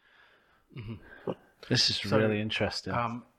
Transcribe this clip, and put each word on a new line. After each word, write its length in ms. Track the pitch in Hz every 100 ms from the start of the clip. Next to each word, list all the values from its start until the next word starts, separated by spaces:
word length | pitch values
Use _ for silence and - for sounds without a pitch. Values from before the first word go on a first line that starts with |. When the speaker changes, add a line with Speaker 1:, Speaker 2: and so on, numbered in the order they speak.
| _ _ - _ _ _ _ -
Speaker 1:
Mm-hmm. 540 | 107 110 - - - - _ _ -
Speaker 2:
This 220 | 127 -
is 60 | 113
Speaker 1:
So, 220 | 101 107
Speaker 2:
really 220 | 110 104
interesting. 520 | 110 - 98 - -
Speaker 1:
um, 320 | 120 117 120 -